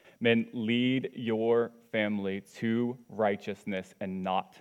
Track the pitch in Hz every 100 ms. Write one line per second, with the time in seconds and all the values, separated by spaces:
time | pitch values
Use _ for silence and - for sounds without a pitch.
0 | - - 117 117 113 127 110 120 127 131
1 | - - 113 110 113 117 117 - _ 113
2 | 104 104 98 95 - - 117 113 120 123
3 | - 101 107 101 - 98 - 95 92 -
4 | 98 92 92 92 92 -